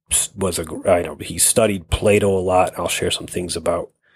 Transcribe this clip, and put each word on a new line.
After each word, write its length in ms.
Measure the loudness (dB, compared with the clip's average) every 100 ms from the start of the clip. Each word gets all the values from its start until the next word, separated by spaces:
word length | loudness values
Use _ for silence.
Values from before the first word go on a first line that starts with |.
| _
s-, 200 | -4 -4 -4
was 240 | -4 -2
a 60 | -6
gr-, 220 | -4 0
I 140 | 2
know, 140 | 0 -8
he 220 | -10 -2
studied 520 | 0 4 2 0 -4
Plato 400 | 0 4 4 4
a 100 | 2
lot. 380 | 2 2 2 0
I'll 100 | -4
share 240 | -2 -2
some 160 | -4 -6
things 280 | -8 -6 -4
about 360 | -2 -4 -6 _ _